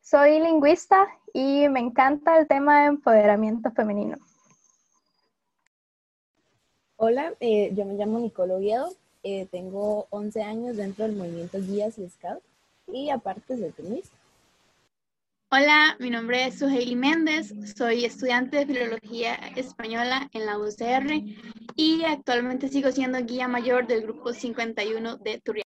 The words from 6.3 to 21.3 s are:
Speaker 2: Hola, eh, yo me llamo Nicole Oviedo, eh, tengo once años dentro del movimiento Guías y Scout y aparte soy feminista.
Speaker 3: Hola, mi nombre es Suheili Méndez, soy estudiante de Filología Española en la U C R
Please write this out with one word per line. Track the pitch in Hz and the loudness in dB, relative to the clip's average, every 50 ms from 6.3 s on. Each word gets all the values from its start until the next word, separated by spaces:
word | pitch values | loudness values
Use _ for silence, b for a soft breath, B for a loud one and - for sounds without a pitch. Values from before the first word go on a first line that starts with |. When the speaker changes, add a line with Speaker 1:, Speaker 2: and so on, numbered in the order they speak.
| _ _ _ _ _ _ _ _ _ _ _ _ _ | _ _ _ _ _ _ _ _ _ _ _ _ _
Speaker 2:
Hola, | _ 220 226 233 262 294 330 - _ | _ 0 2 2 0 -2 -6 -8 _
eh, | - 240 220 208 208 185 185 | -2 0 2 2 2 0 -2
yo | 196 202 | -4 -4
me | 196 196 | -4 -4
llamo | 202 208 208 214 233 | -4 -4 -2 -2 -2
Nicole | 240 220 - - 185 180 185 | -4 -6 -4 -4 -2 -2 -2
Oviedo, | 190 196 202 214 240 277 339 370 _ _ _ _ _ _ | -2 -2 -2 -2 -2 -2 -4 -10 _ _ _ _ _ _
eh, | 190 196 196 185 196 | -8 -8 -8 -8 -10
tengo | - 180 180 185 185 196 202 208 214 208 - _ | -10 -12 -12 -10 -8 -6 -4 -4 -4 -4 -6 _
once | - 208 208 214 214 226 214 | -10 -10 -8 -8 -6 -6 -8
años | 208 214 226 233 247 240 | -6 -8 -8 -8 -8 -8
dentro | 208 202 196 196 - 214 | -6 -8 -8 -6 -6 -6
del | 220 214 | -6 -6
movimiento | 202 185 170 170 170 170 180 - 190 | -6 -8 -10 -10 -10 -12 -10 -8 -8
Guías | 196 185 196 208 208 214 226 - | -8 -4 -4 -4 -4 -4 -6 -10
y | 196 175 | -16 -16
Scout | _ _ - 175 214 311 _ _ _ _ _ _ _ _ _ | _ _ -12 -12 -12 -12 _ _ _ _ _ _ _ _ _
y | - 370 254 277 294 | -14 -12 -10 -6 -6
aparte | 277 247 - 190 190 202 _ _ 262 247 | -6 -6 -6 -8 -10 -10 _ _ -8 -6
soy | 208 160 147 | -6 -8 -10
feminista. | - 151 170 214 320 381 - _ _ _ _ _ _ _ _ _ _ _ _ _ _ _ _ _ _ _ _ _ _ _ _ _ _ _ _ | -12 -12 -10 -10 -10 -10 -14 _ _ _ _ _ _ _ _ _ _ _ _ _ _ _ _ _ _ _ _ _ _ _ _ _ _ _ _
Speaker 3:
Hola, | - 262 277 294 302 302 302 311 - - | 2 4 4 6 6 6 6 4 2 -2
mi | 247 247 | -6 -6
nombre | 240 233 226 226 247 247 254 | -6 -4 -4 -2 -2 -2 -2
es | 262 - - | -2 -4 -2
Suheili | 285 277 269 247 247 247 240 | -2 0 0 0 -2 -2 -2
Méndez, | 240 254 277 311 330 320 311 302 311 320 208 208 - 208 208 - | 0 0 2 2 2 2 0 0 -2 -4 -6 -12 -14 -14 -16 -6
soy | - 262 233 233 240 240 | -4 -2 0 0 0 -2
estudiante | 226 226 - - 254 240 240 254 254 294 285 | -4 -6 -4 -4 0 0 0 0 0 -2 -2
de | 285 | -2
Filología | 285 285 254 247 233 226 220 _ 208 233 233 233 226 233 - - - - | 0 -2 -4 -4 -4 -6 -8 _ -12 -8 -6 -6 -6 -6 -8 -10 -12 -10
Española | 254 262 262 - _ 226 220 226 226 240 247 254 262 269 269 _ | -10 -10 -10 -10 _ -10 -8 -4 -4 -2 -2 -2 -4 -4 -8 _
en | 226 220 | -8 -6
la | 214 208 | -6 -4
U | 208 208 415 | -6 -6 -8
C | 208 - 233 233 | -8 -6 -4 0
R | 247 262 269 285 302 311 - - | 0 0 0 0 -4 -4 -4 -6